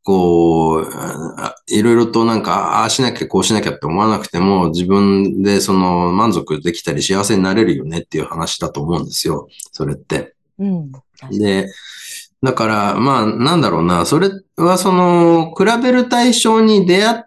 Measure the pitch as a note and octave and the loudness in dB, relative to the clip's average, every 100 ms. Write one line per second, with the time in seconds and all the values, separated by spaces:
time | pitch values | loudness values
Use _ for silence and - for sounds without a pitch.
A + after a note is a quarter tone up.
0 | - F#2+ F2 E2+ E2 E2 D#2+ D#2+ D#2 - | -2 2 4 4 4 2 2 0 -4 -8
1 | D#2+ D2+ E2 - - - - G#2 A#2 A#2 | -10 -10 -12 -10 -10 -12 -4 0 4 4
2 | A#2 A#2 A2+ A2+ F2+ F2+ F2+ G#2 A2+ - | 2 0 0 0 -2 -2 0 -2 -2 0
3 | B2 - - F#2+ F#2+ G#2+ F2 D2 D2+ F2 | -2 -2 -4 -2 0 0 -2 -6 -4 0
4 | A2 G#2 - F2 F#2+ G2 E2+ E2 F2+ G2 | 0 -2 -4 -2 2 2 0 -2 0 2
5 | G2 G2 G2 F#2+ G2 G2+ G2 F#2+ F2+ F2+ | 4 2 0 0 0 0 2 0 2 0
6 | F2 F#2 A2+ E2+ - D#2 D#2 - - C#2+ | 0 0 0 0 -4 -4 -4 -6 -6 -4
7 | - F#2+ G2 G2+ F#2+ G2 A2+ G#2 D2+ E2+ | -2 -2 0 0 2 2 0 0 -4 -8
8 | - D#2+ - E2 E2 - - - D2 E2+ | -6 -8 -6 -8 -8 -6 -8 -6 -4 -4
9 | C#2+ - - D2+ - - - - D2 C#2+ | -4 -6 -4 -6 -8 -20 -20 -8 -8 -8
10 | _ - - _ _ - G3 F3+ C#3+ C3+ | _ -8 -8 _ _ -8 -6 -4 -8 -16
11 | _ _ C3+ G2 G#2 G3 - - - - | _ _ -10 -2 0 0 -4 -10 -20 -20
12 | - - - _ C3 B2+ A2 G#2+ G2+ G#2 | -18 -18 -20 _ -2 0 0 0 0 0
13 | B2+ C3 G#2+ A2 B2 F3 A#2 E2 F2 F2 | 0 2 0 0 0 2 2 0 0 0
14 | E2+ C#3+ G3 G3 - - E3+ F#3 F#3+ F3+ | 0 0 0 -2 -14 -2 0 2 2 2
15 | F3+ F3 E3+ E3 E3 - G3 A#3 B3+ B3 | 4 4 4 4 0 0 0 2 2 2
16 | B3 A#3+ B3 A#3 A3 A3 A3 G#3 F3 F#3 | 2 2 2 2 2 4 4 4 4 2
17 | A3 A#3 | 2 -2